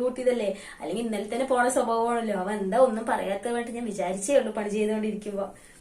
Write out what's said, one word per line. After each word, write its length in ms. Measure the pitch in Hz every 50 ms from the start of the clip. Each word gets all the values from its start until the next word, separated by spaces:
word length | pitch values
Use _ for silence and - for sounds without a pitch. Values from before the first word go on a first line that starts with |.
| 247
പൂട്ടിയതല്ലേ, 540 | 247 247 254 247 247 240 233 208 196 190 - - - - -
അല്ലെങ്കിൽ 260 | 147 156 185 226 240
ഇന്നലെ 220 | 226 214 196 - - 240
തന്നെ 120 | 247 262
പോണ 220 | 269 262 247 247
സ്വഭാവമാണല്ലോ. 680 | 254 - 269 226 226 226 226 233 240 240 233 226 214 196 185
അവൻ 160 | 180 202 214 202
എന്താ 180 | 196 190 202
ഒന്നും 280 | 247 262 240 214 220 220
പറയാത്ത 420 | 262 233 - - 185 196 196 -
പറഞ്ഞിട്ട് 240 | 240 240 240 233 226
ഞാൻ 140 | 226 240 240
വിചാരിച്ചേ 520 | 214 185 185 175 180 185 196 - 285 285 254
ഉള്ളൂ 140 | 220 220 214
പണി 160 | 220 208 202
ചെയ്തുകൊണ്ടിരിക്കുമ്പോ. 760 | 196 214 208 214 214 214 214 214 196 196 - 208 202 196 196 190 - - - - - -